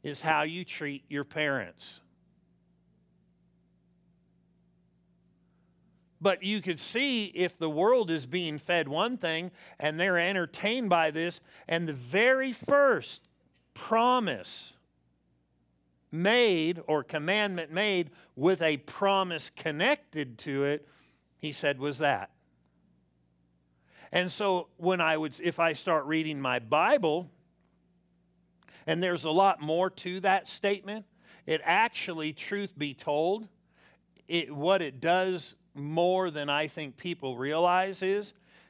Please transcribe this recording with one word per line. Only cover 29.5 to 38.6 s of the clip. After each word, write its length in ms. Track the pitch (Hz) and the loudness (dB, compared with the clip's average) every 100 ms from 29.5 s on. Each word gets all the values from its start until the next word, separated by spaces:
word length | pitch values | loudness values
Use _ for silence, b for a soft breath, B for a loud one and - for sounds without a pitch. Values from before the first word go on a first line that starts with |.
| 170 | 2
more 300 | 151 160 185 | 0 0 0
to 320 | 185 180 185 | -2 -8 -2
that 260 | 190 190 - | 2 2 0
statement, 600 | - 202 202 196 214 202 b b b - | -4 -2 -2 -6 -12 -14 b b b -4
it 160 | 156 | -2
actually, 720 | - 185 226 - - 165 156 | 2 2 2 -2 -8 -6 -6
truth 420 | 151 - 202 202 - | -8 -6 -4 -6 -6
be 160 | 147 | -8
told, 560 | 135 - 147 165 214 220 _ b b b b _ _ - | -6 -2 0 0 0 -6 _ b b b b _ _ -4
it, 260 | 170 143 | -2 -2
what 280 | 147 160 190 | -2 2 2
it 180 | 156 131 | 0 -2
does 560 | 160 180 185 180 - - _ | 2 2 2 -2 -8 -16 _
more 580 | 143 143 165 175 185 185 | -10 -4 2 2 2 0
than 200 | 151 143 | -2 -2
I 160 | 147 233 | 0 -2
think 300 | - 147 - | -6 -12 -10
people 400 | 180 170 135 123 | -8 -6 -6 -4
realize 640 | 135 156 175 180 190 185 | -2 2 4 4 0 -2
is, 320 | 190 202 208 - b b | -2 -2 -4 -14 b b